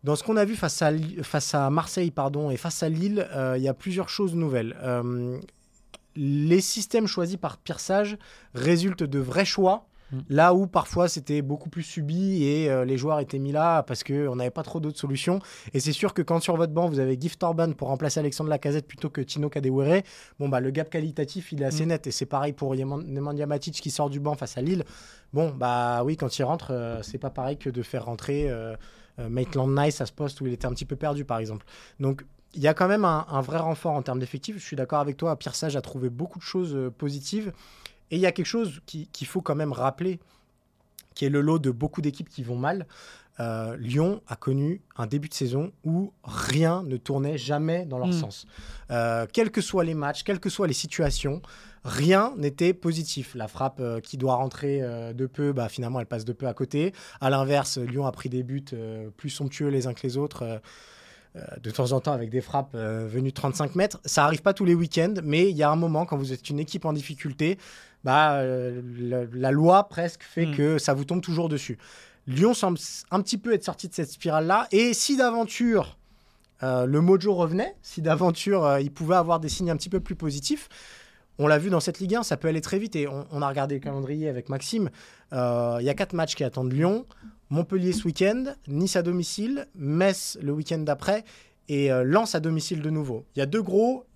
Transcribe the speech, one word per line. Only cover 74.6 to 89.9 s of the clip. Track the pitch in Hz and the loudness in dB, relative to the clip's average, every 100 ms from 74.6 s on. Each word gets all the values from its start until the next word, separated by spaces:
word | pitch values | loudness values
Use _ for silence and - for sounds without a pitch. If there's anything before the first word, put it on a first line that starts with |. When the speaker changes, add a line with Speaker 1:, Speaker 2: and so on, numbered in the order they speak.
| - | 6
Speaker 1:
Et | 196 240 | 4 4
si | 226 - 269 | 2 2 4
d'aventure, | 247 233 226 - 240 220 - - _ _ _ _ _ _ | 4 2 -2 2 4 4 2 -6 _ _ _ _ _ _
euh, | 131 127 127 | 0 2 4
le | 143 | 6
mojo | 175 190 196 | 8 6 6
revenait, | 185 165 175 285 392 | 2 2 2 -2 -6
si | - - | -12 -4
d'aventure, | 160 156 180 170 - 196 151 | 0 4 4 2 2 4 4
euh, | 139 | 4
il | 143 | 2
pouvait | 143 160 185 | -4 2 4
avoir | 165 170 | 4 2
des | 160 | 0
signes | - 175 | -2 -2
un | 160 | -2
petit | - | -2
peu | 185 | -4
plus | - 175 | -4 -4
positifs, | 160 143 139 294 - - - - - _ _ - | -4 -2 -2 -4 -4 -20 -20 -20 -20 _ _ 0
on | 147 | 4
l'a | 151 | 4
vu | 180 | 4
dans | 180 | 2
cette | 156 170 | 0 -4
Ligue | 190 226 | -2 0
un, | |
ça | 226 147 | 0 -2
peut | 165 | 0
aller | 160 | -2
très | 151 190 | -2 -4
vite. | 220 160 | -2 -2
Et | 143 | -4
on, | 139 - | -4 -6
on | 147 | -2
a | 143 | -2
regardé | 139 139 139 | 0 -2 -2
le | |
calendrier | 143 139 135 151 156 | -4 -6 -4 -4 -2
avec | 123 - | -4 -6
Maxime. | 135 - 226 190 - - - _ | -6 -2 -2 -2 -4 -20 -20 _
Euh, | 135 123 120 120 120 | -2 0 2 0 0
il | 127 | 0
y | |
a | |
quatre | 139 196 | 0 -2
matchs | 175 160 - | -2 -2 -2
qui | |
attendent | 131 - 127 | -4 -2 -2
Lyon. | 131 170 214 262 - - - _ | 2 2 2 -4 -18 -20 -20 _
Montpellier | 143 170 190 180 | -2 0 0 2
ce | 185 170 | 0 -2
week-end, | 156 190 233 262 277 - | 2 2 2 -2 -8 -6
Nice | 143 185 190 | 0 0 2
à | |
domicile, | 170 180 165 - 220 277 - - | 0 0 -2 -4 -2 -4 -6 -8
Metz | 143 | -2